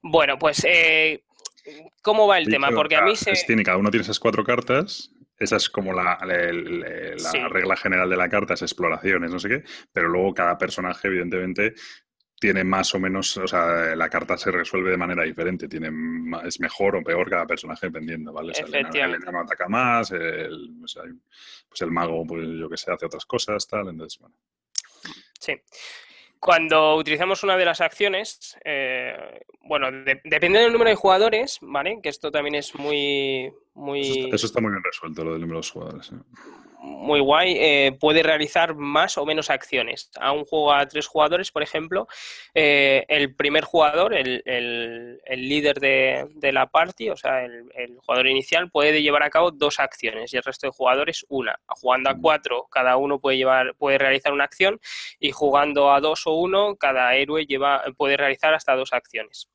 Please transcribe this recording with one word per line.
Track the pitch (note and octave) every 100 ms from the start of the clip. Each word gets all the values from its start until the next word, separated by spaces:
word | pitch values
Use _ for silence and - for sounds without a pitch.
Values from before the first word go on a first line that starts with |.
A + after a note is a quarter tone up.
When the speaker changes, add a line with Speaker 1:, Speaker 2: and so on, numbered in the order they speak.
Speaker 1:
Bueno, | F3 D#3+ C#3+ C3+
pues, | D#3+ D3 -
eh, | F3 E3 D#3+ D#3 D#3 _ _ - _ - D3+ E3 _
¿cómo | G#3+ G#3+ G#3
va | F#3+
el | D#3
Speaker 2:
Sí, |
Speaker 1:
tema? | C#3+ C#3
Speaker 2:
claro, | A2+
Speaker 1:
Porque | D3+ D#3
a |
mí | -
Speaker 2:
claro, | A3
Speaker 1:
se | -
Speaker 2:
es | F#3+ -
tiene, | A2+
cada | G2 F#2
uno | G#2
tiene | A2
esas | G#2+ G#2
cuatro | A#2 G#2+
cartas. | G#2+ A#2+ - C3 G3+ - - _ _ _
Esa | G#2+ G#2+
es | -
como | - F#2+
la, | F#2 F2+ F2+
el, | F#2 F2 F2 E2+ E2+ F2
el, | F2 E2+ E2+ E2
la | -
Speaker 1:
Sí. | G2+ -
Speaker 2:
regla | F#2 F#2 F#2
general | G2+ F#2 F#2
de | F#2
la | F2+
carta | G#2 G2+
es | E2+
exploraciones, | E2+ - F2 D#2 F#2+ F#2 E2+
no | F2
sé | G2+
qué, | C3 - - -
pero | - E2+
luego | F2 F#2+
cada | F#2 F2 F2
personaje, | F#2 - F2+ F2 G2
evidentemente, | F#2 F2+ F#2 F#2 F2+ G#2+ - - - _ _ _ _
tiene | G#2 F#2+
más | F#2 F#2+ F#2+ G2
o |
menos, | F#2+ F#2+ F#2 -
o | F#2
sea, | F#2 E2+ E2+ E2 D#2+
la | D#2+
carta | E2+ E2 F2+
se | -
resuelve | F2+ E2 F#2+ F#2
de | F2+
manera | F2 F2
diferente, | D#2+ D#2+ E2+ F2+ D2+
tiene | D#2 D#2+
ma-, | D#2 E2 E2 E2 E2 E2+
es | E2
mejor | E2+ - G2 G2
o |
peor | D#2+ E2+ F2+
cada | F#2 E2
personaje | E2 D#2+ D#2 F2+
dependiendo, | D#2 D#2 D#2+ D#2
¿vale? | D#2 E2
O |
sea, | - -
el | D3
enano, | -
el |
Speaker 1:
Efectivamente. | C3 C#3 - -
Speaker 2:
enano | F2
ataca | E2+ - F2+
más, | A2+ B2 A#2 G#2
el, | F2+ E2 D#2+ D#2+ D#2+ - -
o | -
sea, | -
hay, | E2+ E2+ _ _ - - _
pues | -
el | E2+
mago, | E2+ E2+ E2 D#2+
pues, | E2 E2 E2
yo | D#2+
qué | D#2+
sé, | -
hace | F2 E2
otras | D#2+ -
cosas, | A#2+ - G#2 -
tal, | G#2+ F#2+
entonces, | E2 D#2+ -
bueno. | _ _ _ _ _ - - _ - - _ -
Speaker 1:
Sí. | - C#3 _ - - - - - - _
Cuando | - E3+ D#3+ D#3 D#3 D#3
utilizamos | D3 D3+ F#3 F#3+
una | G3+ F#3
de | F3
las | E3
acciones, | E3 - G3+ F#3+ G#3+ - - - -
eh, | C#3+ C3 B2+ B2+ - - - - _
bueno, | - D3 C3
de-, | C3+ C3+ C3+ D#3
depende | D3+ F3 G3+
del | A#3
número | A#3 A3+
de | G#3+
jugadores, | G3 F#3 A3+ A3 C4+ -
¿vale? | - C#3+ D#3 A3
Que | D#3+
esto | C#3 D3+
también | D3+ D3 D3
es | C#3+ -
muy... | D3 D3 C#3+ C#3+ C#3 C3 C3 - _
muy | - C#3+ C#3+
Speaker 2:
Eso | C#3 C3+
está, | B2+ A2
eso | A2+
está | -
muy | A2
bien | G2
resuelto, | F2+ - E2 D#2
lo | D#2+
del | E2
número | E2 E2
de | D#2
jugadores, | - E2 D#2 -
sí. | - _ - - - - -
Speaker 1:
muy | C#2 C#2+ A2 D3
guay, | C#3 D3+ F#3 E3
eh, | D#3 C#3+ C#3 C3
puede | D#3 D#3
realizar | D#3+ D#3 D3 F3 E3 D3+
más | C#3+ D3 F#3+ -
o | D3
menos | D#3 D3+
acciones. | C3+ - B2+ A#2 - - -
A | C3+
un | D3 D3
juego | D#3 D3
a | C#3+ C#3
tres | D3 C#3+
jugadores, | D#3+ D3+ F3 F#3
por | D#3
ejemplo, | D3+ D#3 D#3+ F3+ A#3 - - - -
eh, | D#3+ D3+ C#3+ C#3 C3+ -
el | D3+ C#3 C#3
primer | C#3+ D#3
jugador, | D#3 E3+ D3+ D#3 G3+
el, | G3 B2+ B2+ -
el, | B2 A#2+ A#2 A#2 A#2 A#2+ B2 -
el | B2+ C3
líder | D3 D3 C#3
de, | C3+ C3+ C3 C3 C#3 D#3
de | C#3
la | C3+ C3
party, | D#3 E3+ - A3+
o | -
sea, | C3+ C3
el, | B2 A#2+ A#2+
el | B2+ B2 B2
jugador | - B2 C3
inicial, | C3+ C3 E3 F3
puede | D3+ D3 D3+
llevar | D3 D3
a | D3
cabo | D#3+ F3
dos | D3 D3 -
acciones | C3+ - A#2 A2 A#2
y | B2+
el |
resto | C3+ B2+ C#3
de |
jugadores | - B2+ C3 D3+ D#3+ -
una. | C3+ A2+ - -
Jugando | - B2+ B2+ C3+
a |
Speaker 2:
Ujú. | -
Speaker 1:
cuatro, | D#3+ D3+ - B2 -
cada | C3+ B2+ B2+
uno | C#3+ C#3+
puede | C#3 C3+
llevar, | C3 C3 B2+ -
puede | C#3+ C3+
realizar | C3+ C3+ D3
una | C#3+
acción | C#3+ - F#3+ A3+ - - - -
y | C#3+
jugando | C3+ D3 C#3+ D3 C#3+ C#3
a | C#3
dos | D3+ D#3+ E3+
o |
uno, | D#3+ F3+ F#3+ G#3 G3+
cada | C#3+ C3 B2 C3
héroe | C#3 D#3 D3
lleva, | C3+ C#3 C#3 - B2+
puede | C#3+ C#3
realizar | C#3+ C3 D#3
hasta | D#3 - C3
dos | C3
acciones. | B2+ _ A2+ G#2+ - -